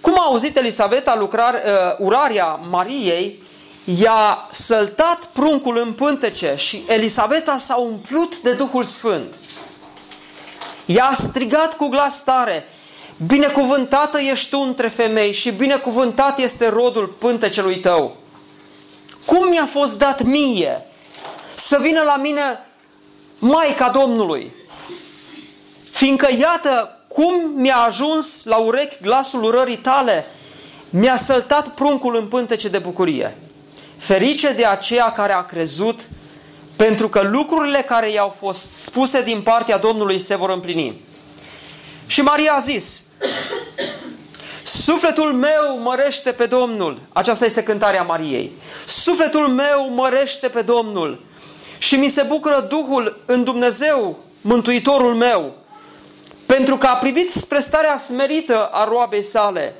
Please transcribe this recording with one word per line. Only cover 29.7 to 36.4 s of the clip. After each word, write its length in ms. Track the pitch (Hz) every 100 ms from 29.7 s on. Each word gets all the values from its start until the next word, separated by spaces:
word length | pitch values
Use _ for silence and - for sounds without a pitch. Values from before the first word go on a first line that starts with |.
| 233
tale, 480 | - 269 247 175 - - - - - - -
mi-a 260 | 175 240 254
săltat 520 | - 254 247 294 294
pruncul 480 | - 277 277 262 233
în 120 | 208
pântece 400 | 240 240 220 214
de 100 | 190
bucurie. 600 | 180 180 180 139 107 - - - - - - -
Ferice 540 | - 190 233 294 294
de 140 | 233 226
aceea 460 | 196 - 240 226
care 220 | 226 202
a 120 | 190 180
crezut, 540 | 170 160 143 214 226 - - - -